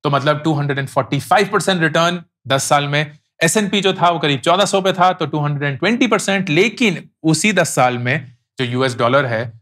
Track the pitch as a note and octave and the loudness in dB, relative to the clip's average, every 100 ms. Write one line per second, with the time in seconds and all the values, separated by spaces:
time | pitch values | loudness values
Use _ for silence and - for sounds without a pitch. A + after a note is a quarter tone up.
0 | D3+ C#3+ C#3 D3 D#3 D3 C#3+ C#3 C3+ - | 0 0 0 0 -2 -2 -2 -4 -4 -4
1 | C3 - - F#3 G3 G3+ E3 F#3 D#3+ E3 | -2 -4 0 0 2 0 0 0 0 2
2 | E3+ F3 E3+ _ A#2+ C3+ - D3 C#3+ C#3+ | 0 -2 -12 _ -4 -2 2 0 2 -2
3 | D3+ - _ _ E3 G#3+ G3+ G3+ F#3+ F3+ | -4 -10 _ _ 0 0 0 0 0 2
4 | F3 E3 D3+ C#3+ E3 F3 F#3+ G3 F#3+ F3 | 2 2 0 0 0 2 2 2 0 2
5 | F#3 F3+ D3+ D3+ D3 D3 C#3+ C#3 F3+ A#3 | 2 2 -4 -2 -2 -2 -4 -2 -2 0
6 | B3 G#3+ - G3 F#3+ D3 A3 G3+ A#3 D3+ | 2 0 0 -2 0 2 2 2 -2 -2
7 | - _ D#3+ D#3+ G#3+ F#3 D#3+ - B2+ B2 | -10 _ -2 0 0 0 0 2 0 0
8 | A#2+ D3+ - _ _ - B2+ B2+ C3 A#2 | -2 -4 -6 _ _ -8 -4 0 -2 0
9 | A#2+ C3+ C3 A2+ A#2+ - | 2 2 0 -4 -6 -12